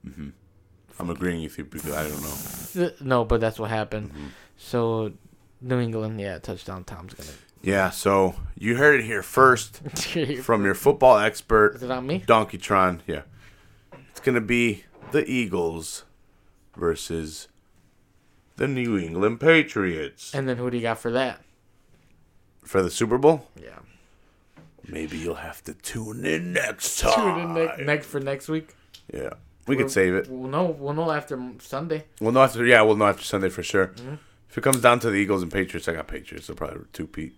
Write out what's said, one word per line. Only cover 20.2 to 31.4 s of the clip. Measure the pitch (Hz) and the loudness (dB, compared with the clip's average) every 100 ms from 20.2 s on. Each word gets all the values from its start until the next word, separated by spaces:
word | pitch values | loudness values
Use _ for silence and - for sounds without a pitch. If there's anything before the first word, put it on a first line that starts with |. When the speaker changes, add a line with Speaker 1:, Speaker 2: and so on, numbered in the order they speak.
| - 143 | -8 -6
Speaker 2:
And | 135 | -4
then | 120 | -4
who | 123 | -4
do | 120 | -4
you | |
got | 117 113 | -4 -4
for | 120 | -4
that? | 120 131 110 _ _ _ _ _ _ _ _ _ _ _ _ | -2 -4 -6 _ _ _ _ _ _ _ _ _ _ _ _
Speaker 1:
For | - 95 | -2 0
the | 90 | 0
Super | - 113 127 | -2 0 4
Bowl? | 143 156 - - | 4 4 -6 -20
Speaker 2:
Yeah. | 58 - - _ _ _ _ _ _ - - _ - | -20 -20 -20 _ _ _ _ _ _ -20 -20 _ -14
Speaker 1:
Maybe | 80 78 80 | -10 -8 -8
you'll | 82 82 | -8 -8
have | 80 - | -12 -14
to | - | -16
tune | 78 - 117 110 110 156 | -14 -10 -10 -10 -6 -2
in | 156 - | -2 -2
next | 90 90 - - - | -4 -4 -6 -6 0
Speaker 2:
Tune | - 220 208 170 | 2 2 2 -2
in | 170 165 | -4 -2
ne-, | 165 | -2
Speaker 1:
time. | - 143 | -2 -2
Speaker 2:
next | 147 147 | -2 -2
for | 143 | -6
next | 139 135 - | -4 -6 -6
week? | 156 156 _ _ - - | -8 -8 _ _ -20 -14
Speaker 1:
Yeah. | - 65 - - _ - | -10 -10 -10 -20 _ -2
We | 135 | 0
could | 135 | 0
Speaker 2:
We'll, | |
Speaker 1:
save | 127 117 | 2 2
it. | 92 127 | 2 -2
Speaker 2:
we'll | 131 127 | -10 -6
know, | 147 180 | -2 -2
we'll | 147 139 | -2 -6
know | 151 165 | -2 -2
after | 151 147 | -2 -6
m-, | 131 | -10